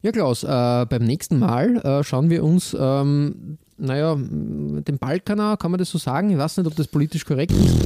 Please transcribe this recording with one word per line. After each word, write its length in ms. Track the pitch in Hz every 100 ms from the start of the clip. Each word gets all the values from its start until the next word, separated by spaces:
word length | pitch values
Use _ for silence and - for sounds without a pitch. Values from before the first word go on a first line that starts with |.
Ja, 80 | 208
Klaus, 320 | 226 151 120
äh, 40 | -
beim 560 | 131 123 120 123 127
nächsten 360 | 113 143 - 143
Mal, 380 | 180 120 190 240
äh, 260 | - 139
schauen 260 | 139 127 160
wir 140 | 165
uns, 320 | 151 180 - -
ähm, 800 | 131 139 143 143 147 - - 151 _ -
naja, 380 | 131 135 160 151
den 840 | 127 76 - 151 147 147 147 139
Balkan 400 | 131 170 - 208
an, 180 | 214 214
kann 140 | 170
man 80 | 185
das 100 | 180
so 80 | 170
sagen? 320 | - 135 208
Ich 80 | 170
weiß 200 | 151 -
nicht, 100 | 170
ob 80 | 156
das 120 | 147
politisch 380 | 151 151 160 -
korrekt 260 | 139 170
ist. 220 | - - -